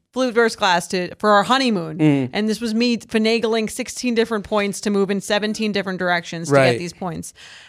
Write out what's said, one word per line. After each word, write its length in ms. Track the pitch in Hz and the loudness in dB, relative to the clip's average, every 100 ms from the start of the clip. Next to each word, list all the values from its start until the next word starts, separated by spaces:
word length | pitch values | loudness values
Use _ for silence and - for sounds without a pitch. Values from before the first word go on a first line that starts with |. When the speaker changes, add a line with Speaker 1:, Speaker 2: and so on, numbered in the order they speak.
| _ | _
Speaker 1:
flew 200 | 247 254 | -2 0
first 260 | 226 226 - | 2 2 2
class 280 | 202 175 - | 2 2 0
to, 260 | 190 180 - | -4 -6 -2
for 140 | 208 | 4
our 120 | 208 | 4
honeymoon, 540 | 180 262 254 202 160 156 | 4 2 2 0 -2 2
Speaker 2:
Mm. 320 | 156 139 127 | 4 4 0
Speaker 1:
and 160 | 196 214 | -2 -2
this 120 | 214 | -2
was 140 | 233 | -2
me 240 | 220 240 233 | 0 0 0
finagling 720 | - 226 220 233 226 226 220 | -2 0 2 2 0 0 -2
sixteen 440 | - 240 - 247 | -6 -10 -6 -2
different 300 | 226 226 220 | 0 0 -2
points 360 | 185 214 202 196 | -2 -2 -2 -2
to 80 | 220 | -2
move 200 | 202 190 | 0 0
in 100 | 202 | -2
seventeen 500 | - 208 214 214 220 | -2 -2 -2 -4 -2
different 260 | 202 196 185 | -2 -4 -4
directions 500 | 180 175 170 170 165 | -2 -2 -4 -8 2
to 60 | |
Speaker 2:
Right. 180 | 139 131 | 4 4
Speaker 1:
get 60 | 117 | 2
these 140 | 175 | -4
points. 400 | - 185 165 170 - - - | -10 -10 -10 -12 -16 -20 -20